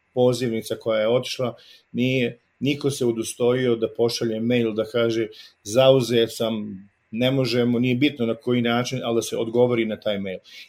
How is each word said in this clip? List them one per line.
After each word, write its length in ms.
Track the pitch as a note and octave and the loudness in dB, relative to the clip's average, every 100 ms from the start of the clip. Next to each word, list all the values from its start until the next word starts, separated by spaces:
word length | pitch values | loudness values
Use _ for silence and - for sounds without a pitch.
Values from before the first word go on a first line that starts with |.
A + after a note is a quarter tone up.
| _ | _
pozivnica 600 | B2+ B2 A#2+ B2 A2+ - - | 2 2 2 -2 -4 -4 -6
koja 240 | A#2 A2 | -2 0
je 80 | G#2+ | 2
otišla, 460 | B2 B2+ - A#2+ - - - _ | 0 -2 -6 -6 -8 -18 -20 _
nije, 460 | A#2+ B2+ C3 A#2+ - _ _ | -4 0 0 -2 -4 _ _
niko 300 | B2+ C#3+ C#3+ | -4 -2 -2
se 140 | C#3+ | -2
udostojio 720 | B2 A2+ G#2+ - B2 B2+ B2+ A2+ | -2 -2 -6 -2 0 2 2 0
da 120 | A2 | -2
pošalje 520 | - A#2 - A#2 A2 | 0 -2 0 -4 -2
mail 320 | A2+ B2 A2+ | 0 2 0
da 120 | G#2 | -2
kaže: 420 | G#2+ A#2+ A#2 A2+ G#2+ - - _ | -2 0 0 0 -4 -8 -20 _
„Zauzet 760 | G2+ A2+ C3 C3+ A2+ A#2+ A2+ - | -2 4 6 6 4 2 2 0
sam, 180 | A2+ A2 G#2+ F#2+ G2+ _ _ | -4 -4 -6 -12 -16 _ _
ne 200 | A2 B2+ | -2 0
možemo”, 480 | C3+ B2 B2 A#2+ A#2 | 2 0 0 2 2
nije 160 | B2+ | 0
bitno 320 | B2 D3 C#3+ A#2 | 2 0 0 -2
na 80 | |
koji 280 | A2+ - B2 | -2 0 0
način, 380 | A#2 A#2+ B2 B2+ | 2 0 -2 -4
ali 100 | A#2+ | -2
da 80 | A#2 | -2
se 140 | A2 A2+ | -2 -4
odgovori 480 | A2+ A#2 B2 A#2+ | -2 2 4 4
na 160 | A2 G#2 | 0 -2
taj 180 | A2 G2+ | -4 -4
mail. 200 | G2 F#2 - - | -4 -8 -12 -20